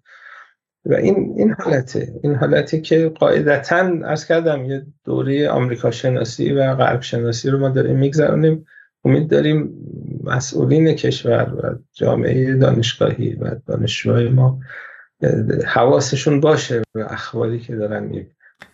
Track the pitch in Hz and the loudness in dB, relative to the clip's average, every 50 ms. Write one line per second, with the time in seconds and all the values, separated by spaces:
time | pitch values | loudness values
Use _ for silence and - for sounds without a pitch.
0 | _ _ - - - - - - - _ _ _ _ _ _ _ - 147 - - | _ _ -20 -20 -20 -20 -20 -20 -20 _ _ _ _ _ _ _ -2 0 0 2
1 | - 190 196 196 - - - - 208 220 - - - - 147 131 131 - - - | 2 2 2 2 0 -2 -2 0 0 0 0 0 -2 0 0 0 -2 -4 -6 -8
2 | - - - - - 147 147 127 147 143 147 147 143 - 165 160 156 - 160 160 | -8 -8 -8 -6 -4 -2 -2 0 0 2 2 0 0 0 -4 -4 0 2 2 2
3 | 160 160 156 - 147 143 147 151 147 147 143 135 - - 170 180 190 180 175 160 | 2 0 0 2 2 2 4 2 2 2 0 0 0 0 0 0 2 0 -2 -2
4 | - - 151 151 - - 165 170 165 160 147 131 127 135 139 139 151 - - _ | -4 -4 -6 -4 -2 0 0 2 2 0 -2 -2 -4 -6 -6 -8 -10 -14 -20 _
5 | _ 131 131 131 131 135 139 143 147 - - 135 127 123 120 120 127 120 - - | _ -4 -4 -2 -2 0 0 0 0 0 0 0 0 -2 -2 -2 -2 -2 -2 -2
6 | - 131 127 120 117 120 - - 135 139 139 139 135 131 131 127 123 127 139 131 | -2 -2 0 -2 -2 -4 -4 -4 -2 0 0 2 2 0 2 0 0 0 0 -2
7 | - - 127 117 117 117 117 - - 135 135 135 135 135 131 135 131 131 131 135 | -4 -4 -4 -2 -2 -2 -2 -2 -2 0 0 0 0 0 0 0 0 2 2 2
8 | 139 139 143 151 147 - - 151 156 160 160 156 - _ _ - _ _ _ _ | 2 2 2 2 2 2 4 4 4 2 2 0 -4 _ _ -20 _ _ _ _
9 | - 131 135 147 160 156 143 147 151 151 156 151 143 - - - - - - - | 2 2 4 2 2 2 2 2 4 2 2 0 0 -4 -8 -12 -16 -14 -14 -12
10 | - - - - - - - 131 - - - 160 131 131 147 160 160 160 - - | -12 -12 -10 -10 -6 -4 -2 -2 -4 -2 -2 0 2 4 4 4 4 4 2 2
11 | - - - - - 120 117 117 - - - - - - - - - _ _ - | 0 -2 -2 -2 0 0 2 2 0 -2 -4 -6 -6 -6 -6 -8 -12 _ _ -2
12 | - 120 120 117 - - 131 131 131 131 135 131 131 127 123 117 113 - - - | 0 2 2 2 2 2 2 2 2 2 4 4 4 4 4 2 0 0 0 0
13 | - - - - 110 110 110 - - - - - - - - - 113 113 - - | 0 0 0 -2 -4 -4 -4 -6 -6 -6 -8 -8 -6 -6 -4 -2 -2 -2 -4 -2
14 | - 113 110 120 120 120 131 131 127 131 131 - - - - - - - - - | -2 0 2 2 2 4 4 4 4 4 2 0 -6 -14 -16 -18 -18 -18 -20 -20
15 | - _ _ _ - - - 110 113 113 - - - - - 117 120 135 147 147 | -20 _ _ _ 0 0 2 2 0 0 0 -2 -2 0 2 2 4 4 4 4
16 | 131 - 143 135 - 156 147 143 151 151 156 - - - 123 113 110 - - 110 | 2 0 -2 -2 0 2 2 4 4 4 2 2 0 -2 -2 -4 -4 -4 -6 -8
17 | 104 101 107 - - - - 117 117 110 120 113 - - 117 107 104 107 107 101 | -8 -8 -10 -12 -10 -8 -6 -4 -2 -2 -4 -6 -8 -8 -6 -4 -4 -4 -4 -6
18 | 104 - - - - - _ _ _ _ _ _ - - | -6 -6 -8 -8 -10 -12 _ _ _ _ _ _ -20 -20